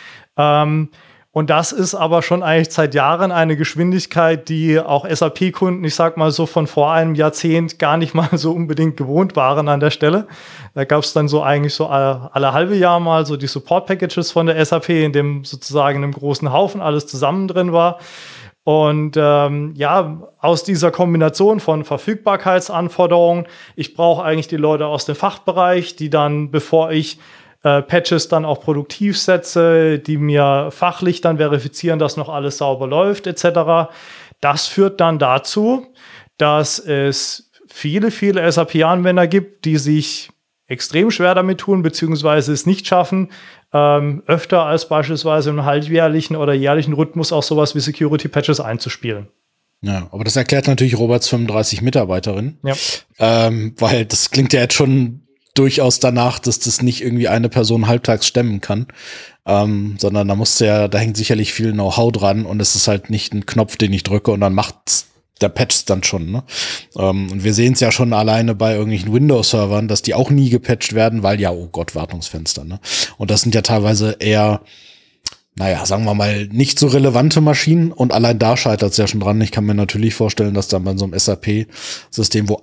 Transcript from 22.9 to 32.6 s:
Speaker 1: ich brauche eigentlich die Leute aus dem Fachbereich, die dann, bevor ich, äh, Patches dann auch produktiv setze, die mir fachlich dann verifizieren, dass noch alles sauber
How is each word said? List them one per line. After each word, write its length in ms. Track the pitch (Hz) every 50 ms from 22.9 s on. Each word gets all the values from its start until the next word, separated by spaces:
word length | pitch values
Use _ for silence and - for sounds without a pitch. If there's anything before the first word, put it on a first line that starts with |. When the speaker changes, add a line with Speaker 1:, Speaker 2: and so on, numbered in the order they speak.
| - - 180 170 175 175 170 170 170 175 170 - - - - - -
Speaker 1:
ich 200 | - 156 - -
brauche 260 | - 170 170 165 156
eigentlich 280 | 180 156 160 160 156 -
die 80 | 175 151
Leute 280 | 147 151 156 147 151
aus 200 | 147 151 135 -
dem 100 | - 143
Fachbereich, 800 | 143 - 202 - - - - 170 185 180 180 180 180 170 175 -
die 140 | - 156 151
dann, 420 | 151 151 147 147 147 147 151 143
bevor 400 | 135 151 147 - - 160 160 160
ich, 280 | 160 156 156 - - - - - - - - - _ _ -
äh, 180 | 147 143 143
Patches 460 | 139 - 175 175 170 - 180 160 - -
dann 180 | 170 160 160
auch 160 | 156 147 143
produktiv 560 | - - 151 143 143 - - - 202 202 190 -
setze, 800 | - - 185 175 175 - - 175 165 170 165 165 160 160 151 143
die 180 | 151 - 156 147
mir 520 | 147 147 147 143 143 139 139 139 147 156
fachlich 500 | - - 180 180 175 - 185 175 175 -
dann 160 | - 170 160 147
verifizieren, 640 | 156 147 147 139 120 139 - - - 170 160 151
dass 180 | 156 147 - 156
noch 120 | 143 156
alles 300 | 156 147 139 139 -
sauber 280 | -